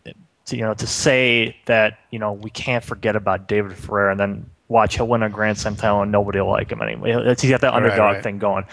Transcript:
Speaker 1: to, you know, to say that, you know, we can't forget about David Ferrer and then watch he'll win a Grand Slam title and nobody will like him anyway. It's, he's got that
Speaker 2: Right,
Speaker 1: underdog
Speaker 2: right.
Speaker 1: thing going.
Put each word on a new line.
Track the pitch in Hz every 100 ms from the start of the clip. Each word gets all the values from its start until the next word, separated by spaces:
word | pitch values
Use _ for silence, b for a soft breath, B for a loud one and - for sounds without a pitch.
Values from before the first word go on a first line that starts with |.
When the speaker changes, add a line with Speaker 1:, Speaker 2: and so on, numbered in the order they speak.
| - - _ _ -
Speaker 1:
to, | 123
you |
know, | 110
to | 107 120
say | - 156 131 127 117 110 - -
that, | 113 107 107 _
you | 117
know, | 107
we | 104 110
can't | - - 120
forget | - 104 113 107
about | 98 95 95
David | 104 101 92
Ferrer | - 104 98
and | 98
then | 101 101 - - -
watch | 113 107 -
he'll | 117
win | 120
a | 107
Grand | 101 107 104
Slam | 107
title | 104 110 104
and | 101
nobody | 104 101 98
will | 95
like | 107 104
him | 110
anyway. | 55 113 113
It's, | 117 117 123
he's | 131
got | 131
that | 135
Speaker 2:
Right, | 117
Speaker 1:
underdog | 110 101 104
Speaker 2:
right. | 98
Speaker 1:
thing | 110 101
going. | 104 95 98